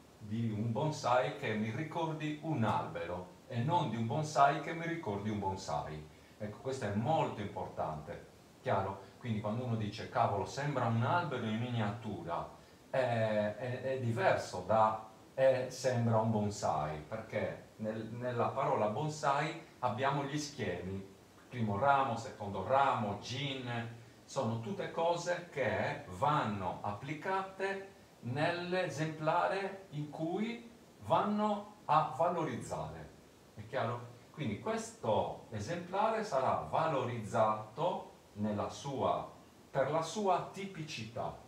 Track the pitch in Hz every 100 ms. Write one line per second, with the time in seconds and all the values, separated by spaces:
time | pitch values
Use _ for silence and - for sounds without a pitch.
0 | - - 104 113 113 101 117 131 151 -
1 | 120 127 147 - 120 107 110 151 156 170
2 | 160 151 151 151 165 127 104 - 82 82
3 | 85 90 - - - 117 143 175 131 113
4 | 113 151 151 147 143 156 - 165 165 165
5 | 107 101 107 104 95 95 - 76 76 78
6 | - - - - 104 - 135 135 104 101
7 | 123 160 - 113 98 92 - - 80 76
8 | - - - - - - 127 113 - -
9 | - - 117 104 104 117 123 107 101 -
10 | 90 127 113 98 92 - 147 135 117 113
11 | 131 175 160 123 110 110 123 117 101 -
12 | 107 87 82 82 - - - - - 135
13 | 120 117 110 107 104 - 127 117 131 131
14 | 117 113 185 - - 110 90 110 110 -
15 | - - - - 135 123 - - 135 117
16 | 117 110 113 104 104 - 101 78 76 -
17 | - 110 - 110 95 - - - 107 113
18 | 107 120 123 120 107 135 143 131 107 107
19 | 151 - 143 143 160 - - - 123 113
20 | 135 147 135 151 - - 101 87 92 98
21 | - - - - - 123 107 98 139 139
22 | 113 113 - - 101 95 98 135 135 117
23 | 104 98 - 131 139 131 120 117 117 -
24 | - - - 139 117 113 196 180 156 -
25 | 170 170 180 175 - 139 107 - - -
26 | - 90 143 151 117 101 90 - 104 101
27 | 143 156 190 190 190 - 196 196 - -
28 | - - 120 135 165 175 175 185 170 151
29 | 156 151 156 170 - 196 196 - - 147
30 | 147 - 160 196 226 233 - - - -
31 | 101 170 208 208 214 208 - - - 156
32 | - - 175 175 156 110 - - - 80
33 | - - - - - - - 131 117 117
34 | - - - - 110 98 214 226 - -
35 | 113 - - - - 110 143 175 175 196
36 | 220 220 208 131 123 - - 143 160 135
37 | 120 117 101 117 107 107 - - 170 -
38 | - - - 104 107 101 95 - 143 135
39 | - - - - - - - 135 135 151
40 | - 214 196 175 - 190 196 165 - 117
41 | 113 - - -